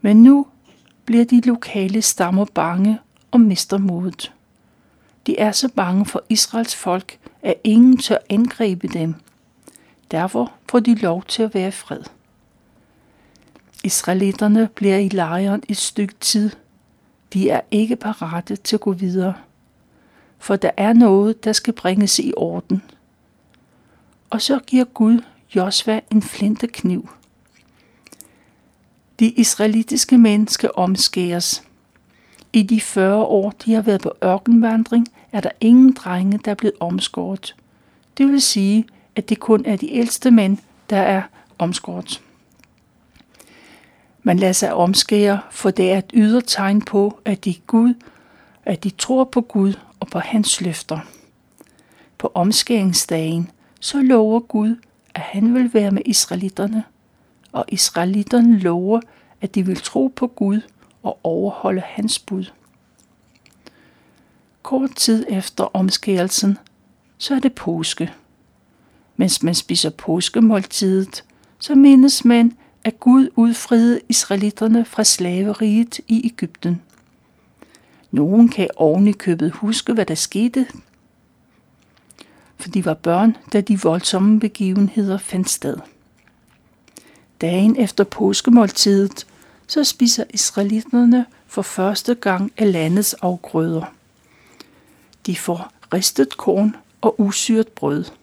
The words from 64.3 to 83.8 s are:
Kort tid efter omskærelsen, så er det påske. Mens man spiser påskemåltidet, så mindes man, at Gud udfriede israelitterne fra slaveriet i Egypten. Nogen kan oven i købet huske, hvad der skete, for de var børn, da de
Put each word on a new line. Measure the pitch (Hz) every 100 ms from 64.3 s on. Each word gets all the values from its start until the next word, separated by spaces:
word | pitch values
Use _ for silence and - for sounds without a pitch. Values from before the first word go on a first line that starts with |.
| _ _ _
Kort | - 262 269 -
tid | - 226 -
efter | 196 - - - 190
omskærelsen, | 190 - - 185 180 - 196 196 _ _ _ _ _ _
så | - 277
er |
det | 262
påske. | - - 170 160 - - - _ _ _ _ _ _ _ _ _ -
Mens | 190 -
man | 165 170
spiser | - 170 160
påskemåltidet, | - - 170 175 - 226 214 196 - 190 190 190 - - _ _ _
så | - 285
mindes | 277 269 269 269 240
man, | 240 233 - _ _
at | 226 226
Gud | - 262 262 -
udfriede | 233 233 - 233 233 240 -
israelitterne | 226 - 196 208 202 220 226 226
fra | -
slaveriet | 214 - 180 180 196 208 220 214 233 - -
i | 226 233
Egypten. | - 170 - 170 175 _ _ _ _ _ _ _ _ - _ _ _ _
Nogen | - 147 208 233
kan | - 185 -
oven | 156 165 202
i |
købet | 202 - 170 156
huske, | 160 208 226 -
hvad | 233 190
der | 160
skete, | - 196 233 254 254 - _ _ _ _ _ _ _ _ _ _ _ _ _ _ - _ _ _
for | -
de | 196 180
var |
børn, | 156 - 170 220 220 -
da | -
de | 202 196